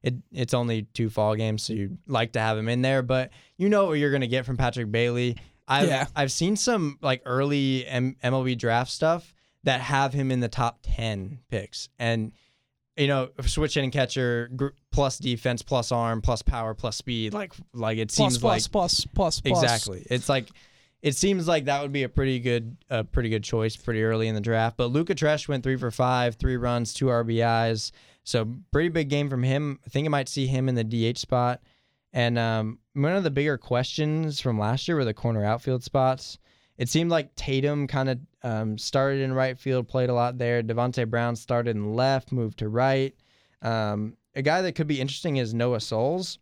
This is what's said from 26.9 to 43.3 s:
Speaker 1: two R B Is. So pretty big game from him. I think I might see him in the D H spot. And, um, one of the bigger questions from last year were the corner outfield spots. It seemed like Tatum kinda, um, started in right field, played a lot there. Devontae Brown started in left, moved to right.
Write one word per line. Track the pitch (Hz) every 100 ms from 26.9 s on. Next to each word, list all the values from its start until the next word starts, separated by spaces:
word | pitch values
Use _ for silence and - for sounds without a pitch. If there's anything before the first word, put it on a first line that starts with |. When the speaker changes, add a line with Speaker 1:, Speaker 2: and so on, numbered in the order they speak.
Speaker 1:
two | - 131
R | 120
B | 113 117
Is. | 117 117 113 110 - - - _
So | - 120 110 127 -
pretty | 143 170
big | 165 147
game | 147 143
from | 131
him. | 127 135 147 139
I | -
think | 139 156
I |
might | 143 131
see | - 131
him | 131 135
in | 123
the |
D | 110 117 113
H | 120
spot. | - 127 123 123 _ _ _ _ _
And, | 127 120 120
um, | 113 113 110 113 _
one | 139 143 190
of |
the | 175
bigger | 139 147 139
questions | - 123 127 - 151 156 160 143
from | 131 110
last | 104 127 -
year | 165
were |
the | 120
corner | 107 123 110
outfield | 104 117 - 127
spots. | - 139 131 131 - - _ _ _ _
It | 123
seemed | 156 170
like | 165 143 -
Tatum | - 135 143 147 139
kinda, | 147 131 127 143 _
um, | 123 110 110 107
started | - 143 135 139
in | 135
right | 131 131 127
field, | - 127 120
played | 131 127
a |
lot | 120 120 123
there. | 120 120
Devontae | 113 113 123 127 117
Brown | 117 120 117
started | - 120 120
in | 110 104
left, | 110 131 135 -
moved | 127 113 -
to | 107
right. | 113 131 135 135 - _